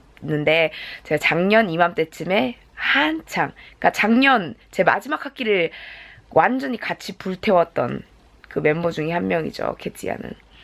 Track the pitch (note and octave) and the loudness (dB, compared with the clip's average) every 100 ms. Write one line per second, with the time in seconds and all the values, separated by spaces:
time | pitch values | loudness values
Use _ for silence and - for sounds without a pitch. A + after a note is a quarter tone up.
0 | - _ C#3+ D3+ D3+ D#3+ D#3 - - - | -8 _ -4 0 2 4 2 -2 -14 -14
1 | - D3+ - D#3+ F#3+ A3 G3+ E3 F3 D#3+ | -2 0 2 2 4 4 4 2 2 2
2 | D#3+ - E3 G3+ B3+ - _ - - C4+ | -4 -6 -2 0 0 -4 _ -8 -2 0
3 | D#4 D#4+ - F#3 C#3+ - - - - - | 0 -2 -4 -4 -4 -6 -20 -2 0 2
4 | G#3 A#3 C4+ A#3+ D#3+ - _ - E3 F3+ | 2 4 4 4 0 -10 _ 0 2 2
5 | C4 - C#4 - A3+ G3 E3 - - - | 0 -6 -6 -6 0 0 0 -4 -18 -20
6 | - - - D#3 F#3 C4 C4+ A3+ - - | -20 -20 -2 2 2 2 -4 -6 -6 -8
7 | - F#3+ F#3+ F#3 - F3+ D#3+ - B2 - | -10 -10 -8 -4 2 2 2 -2 -4 -6
8 | - _ _ _ - - D3+ D#3+ E3+ E3 | -12 _ _ _ -10 -2 0 0 -2 -2
9 | D#3 E3+ F#3+ F3 D3+ - - - - - | -4 -2 -2 -2 -2 -4 -6 -6 -10 -10
10 | - - - - _ - | -8 -8 -10 -16 _ -20